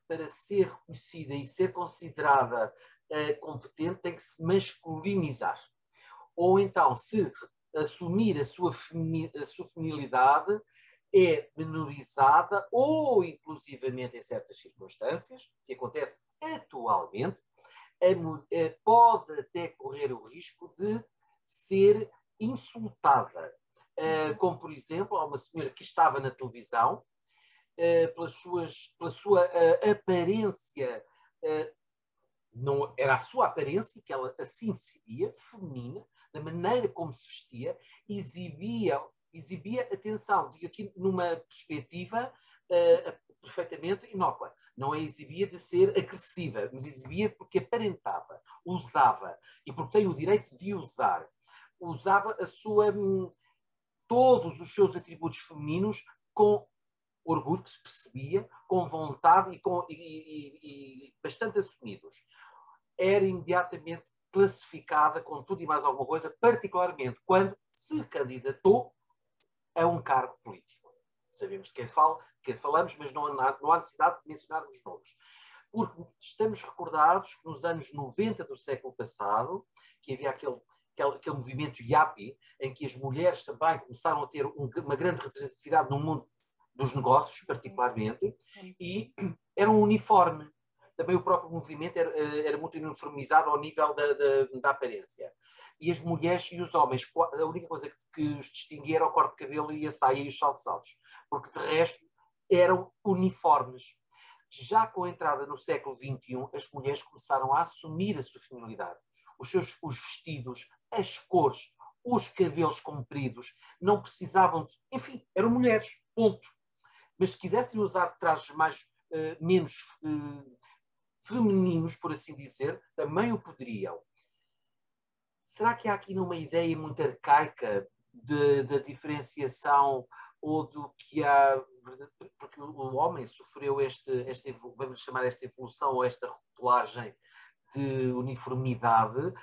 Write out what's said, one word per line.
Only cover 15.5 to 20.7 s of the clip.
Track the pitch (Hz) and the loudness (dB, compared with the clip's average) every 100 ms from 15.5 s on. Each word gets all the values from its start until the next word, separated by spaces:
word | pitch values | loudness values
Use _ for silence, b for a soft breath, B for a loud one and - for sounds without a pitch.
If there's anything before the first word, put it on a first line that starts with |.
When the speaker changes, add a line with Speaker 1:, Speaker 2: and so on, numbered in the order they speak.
| _ - | _ -14
Speaker 1:
que | |
acontece | 127 123 151 139 - _ - | -10 -8 -6 -8 -10 _ -14
atualmente, | 311 320 - 392 - - - 202 - - _ b b b b - | -10 -10 -12 -8 -2 -2 -2 -4 -4 -6 _ b b b b 2
a | 180 | 4
mu-, | 185 160 151 - | 4 -2 -8 -4
eh, | 165 160 - | -2 -2 0
pode | - 226 233 214 - 156 | 6 10 10 8 -2 -12
até | - - 170 | -8 -6 -8
correr | - 135 139 139 | -8 -12 -6 -6
o | 120 - | -6 -12
risco | 156 - - 175 | -20 -20 -20 -20